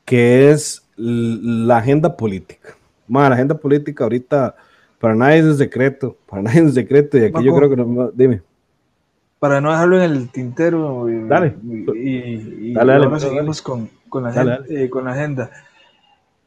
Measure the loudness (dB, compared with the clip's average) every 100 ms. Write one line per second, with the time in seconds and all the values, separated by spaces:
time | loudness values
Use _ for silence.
0 | -2 2 4 6 6 4 0 -12 _ -10
1 | -6 -4 -4 -4 -4 -2 2 2 2 0
2 | 0 -2 -6 -6 -12 -20 -20 -20 _ _
3 | -4 2 2 2 0 -2 0 -2 -2 -4
4 | -2 -4 -2 -2 -2 -6 _ _ _ _
5 | 0 2 4 4 4 2 0 0 -2 -2
6 | -8 -10 _ -8 0 4 4 2 2 0
7 | 2 2 2 2 2 4 4 2 -2 -2
8 | -4 2 2 0 -6 _ _ _ _ _
9 | _ _ _ _ -2 0 0 0 2 2
10 | 2 -2 -6 -10 -10 -4 -2 -2 -4 -6
11 | -6 -6 -2 0 0 -4 -10 -10 -8 -6
12 | -6 -6 -8 -12 -12 -12 -6 0 4 4
13 | 4 0 -4 -4 -4 -6 -8 -10 -10 _
14 | _ -8 -6 -2 -2 -2 -6 -6 -4 -4
15 | -6 -6 -6 -8 -10 -14 _ _ _ _
16 | _ _ _ _